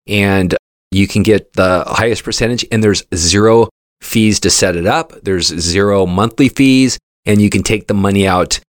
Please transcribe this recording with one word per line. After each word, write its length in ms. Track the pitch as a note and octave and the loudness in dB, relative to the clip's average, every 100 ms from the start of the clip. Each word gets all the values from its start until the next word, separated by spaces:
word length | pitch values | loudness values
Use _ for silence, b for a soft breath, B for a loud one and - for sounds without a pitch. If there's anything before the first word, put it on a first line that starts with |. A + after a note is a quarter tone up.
| - | -6
and 480 | G#2 G2+ G2 F2+ - - _ _ | -2 0 0 0 -4 -8 _ _
you 140 | F#2+ G2 | -2 0
can 160 | G#2+ | 0
get 300 | G2 G2+ - | 2 0 0
the 320 | - F#2 F2+ - | -2 0 0 -2
highest 380 | - A2+ G#2 | -4 -2 -4
percentage, 420 | - - A2+ A#2+ - | -6 -4 -4 -4 -4
and 100 | A2+ | 0
there's 220 | A2 G2 - | 0 0 -4
zero 540 | F2+ E2 G2+ G#2+ A2+ A2 - _ _ | -4 0 2 4 4 2 -4 _ _
fees 380 | - A#2 A2 G2 | -6 0 2 2
to 100 | F#2+ | 0
set 280 | - G2 E2+ | 0 0 -2
it 100 | F2 | -2
up. 240 | D3 - - | -2 -4 -10
There's 260 | - F#2 D#2+ | -4 -2 -2
zero 580 | D#2+ D#2+ F2+ G2+ G2+ F#2 | -4 -4 0 0 0 0
monthly 420 | F2+ A2 - C3+ | 0 -2 0 0
fees, 500 | - C3+ C3 C3 - - _ - | 2 2 4 2 -2 -12 _ 0
and 160 | G#2 | 2
you 80 | G#2 | 2
can 120 | G#2+ | 0
take 260 | F#2+ A2 - | -2 -4 -4
the 60 | |
money 320 | G#2 G2 G2 F#2+ | -2 0 0 0
out 360 | F#2 E2+ - - | 0 -2 -6 -10